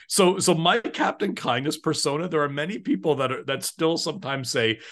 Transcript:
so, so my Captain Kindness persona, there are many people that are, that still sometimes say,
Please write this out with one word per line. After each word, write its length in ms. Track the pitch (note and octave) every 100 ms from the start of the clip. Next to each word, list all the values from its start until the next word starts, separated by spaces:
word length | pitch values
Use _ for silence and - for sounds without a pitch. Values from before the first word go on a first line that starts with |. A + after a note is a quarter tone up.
| -
so, 300 | - F3+ F#3+
so 160 | F#3
my 260 | D#3+ E3+ A3+
Captain 540 | - - - - G3+
Kindness 460 | - - B2 C#3+ D3+
persona, 480 | D#3+ D3 D3+ D3 F3+
there 160 | D#3
are 60 | C#3+
many 280 | C#3+ E3 B3
people 380 | - - E3 C3+
that 160 | B2+
are, 120 | C3 C3+
that 180 | C3
still 340 | - - D#3+ E3
sometimes 540 | E3 - B2+ C3+ B2
say, 300 | B2+ A2+ G#2+ -